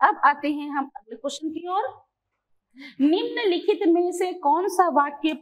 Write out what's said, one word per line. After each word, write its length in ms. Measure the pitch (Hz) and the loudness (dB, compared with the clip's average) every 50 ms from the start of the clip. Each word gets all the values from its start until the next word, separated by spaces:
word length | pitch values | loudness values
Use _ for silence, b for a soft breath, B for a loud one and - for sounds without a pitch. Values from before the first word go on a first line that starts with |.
अब 180 | - 349 427 - - | 2 2 2 4 2
आते 240 | 277 285 285 - 294 | 2 2 2 -2 -4
हैं 200 | 302 294 294 294 | -4 -4 -6 -6
हम 200 | 285 285 269 269 - | -6 -6 -6 -6 -10
अगले 200 | - _ 220 240 | -20 _ -18 -16
question 320 | 247 - 277 269 - 311 320 | -10 -10 -10 -8 -8 -10 -10
की 200 | 320 320 339 359 | -10 -10 -8 -6
ओर। 200 | 359 403 427 - - - _ _ _ _ _ _ _ _ _ _ _ _ _ _ _ 254 277 285 B B | -4 -4 -4 -6 -8 -12 _ _ _ _ _ _ _ _ _ _ _ _ _ _ _ -20 -20 -12 B B
निम्नलिखित 800 | 262 294 330 415 466 480 480 480 466 392 349 330 - - 415 339 403 | 2 2 2 2 0 -2 -4 0 0 2 0 2 2 0 0 2 4
में 260 | 330 330 349 349 349 | 4 4 4 2 0
से 200 | 330 349 359 359 | 0 -2 -4 -4
कौन 360 | 349 359 - 285 294 339 370 415 | -4 -2 0 2 2 2 0 -2
सा 200 | 370 - 370 339 | 2 2 2 4
वाक्य 440 | 262 294 285 294 285 - - 311 311 285 | 4 2 0 0 -2 -4 -4 -4 -4 -4